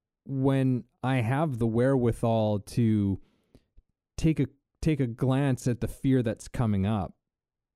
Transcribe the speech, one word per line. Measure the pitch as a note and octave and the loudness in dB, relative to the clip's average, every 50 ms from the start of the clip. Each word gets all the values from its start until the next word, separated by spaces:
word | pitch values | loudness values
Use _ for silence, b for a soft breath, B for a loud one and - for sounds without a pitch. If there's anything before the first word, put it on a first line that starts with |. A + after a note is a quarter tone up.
| _ _ _ _ _ | _ _ _ _ _
when | - C#3 C3+ C3 C3+ C3+ C3+ C3 C3 B2+ B2 - - _ _ - | -8 -4 -2 0 2 2 2 2 2 0 0 -2 -6 _ _ -4
I | B2 C3+ | -2 0
have | C3 A#2 G#2+ C3 C#3 E3 D#3+ C3 A2 | 0 0 0 0 0 0 -2 -2 -2
the | A#2 | -2
wherewithal | A#2 A2 A#2 B2 C3+ C#3 C3+ A#2+ A#2 A2 - - A#2 A2+ A2+ A2 G#2+ G#2+ G2+ | 0 0 2 2 2 2 2 2 0 0 0 0 0 0 2 2 0 0 -2
to | - - - - A#2+ A2+ G#2+ G#2+ G2+ G2 F#2+ - b b b b b b b b b b b b _ _ _ _ _ _ _ | -4 -4 -2 0 2 2 2 2 2 0 -2 -4 b b b b b b b b b b b b _ _ _ _ _ _ _
take | - - D#3+ D#3+ - | -2 0 0 0 0
a, | C#3+ B2 - _ _ _ _ _ - | -2 -4 -4 _ _ _ _ _ -2
take | E3 D#3 C#3+ | -2 0 0
a | C#3 | -2
glance | A#2+ A2+ - - B2+ C3 C3+ C#3+ C#3 B2+ - - | -4 -2 -2 0 0 0 2 2 0 0 0 0
at | C3 A#2+ - | -2 -2 -2
the | - G#2+ | -4 -8
fear | - - - C#3 C3 C3 A#2+ | -8 -4 0 2 2 2 2
that's | A2+ G#2+ - - - | 0 -4 -6 -10 -10
coming | - - B2+ A2 G#2 G2 F#2+ | -6 -2 0 0 0 0 0
up, | G2+ A2+ G#2+ F2+ - - _ _ _ _ _ _ _ _ _ _ _ _ | 0 0 -2 -4 -6 -10 _ _ _ _ _ _ _ _ _ _ _ _